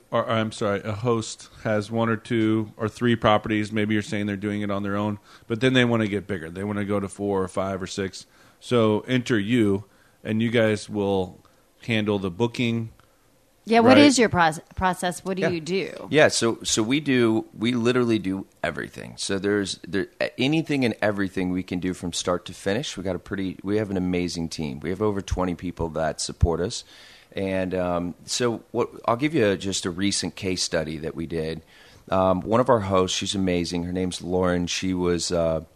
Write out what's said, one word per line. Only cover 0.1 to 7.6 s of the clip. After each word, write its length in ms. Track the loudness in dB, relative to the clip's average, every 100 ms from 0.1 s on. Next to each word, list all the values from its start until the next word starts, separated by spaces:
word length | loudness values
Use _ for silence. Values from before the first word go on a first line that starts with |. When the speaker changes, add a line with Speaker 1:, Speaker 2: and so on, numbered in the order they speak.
Speaker 1:
or, 180 | -2 0
I'm 220 | 0 0
sorry, 300 | -2 -2 -2
a 80 | -4
host 580 | -4 0 0 -2 -10 -18 -10
has 260 | -2 -2 -2
one 200 | -2 0
or 60 | 0
two 560 | -2 0 2 2 -2 -6
or 100 | -6
three 280 | -2 2 4
properties, 560 | 4 4 2 -2 -2
maybe 240 | -2 0 0
you're 80 |
saying 240 | -2 -4 -4
they're 80 | -4
doing 260 | -4 -4
it 80 | -4
on 140 | -4
their 120 | -4 -2
own, 220 | -2 -4 _ -20 -8
but 140 | 0
then 120 | 4
they 100 | 4
wanna 240 | 4 4 2
get 200 | 0 -4
bigger. 220 | -6 -6
They 120 | -8
wanna 220 | -6 -4 -2
go 140 | -2
to 100 | -2
four 320 | -6 -2 -2
or 60 | -2
five 340 | -4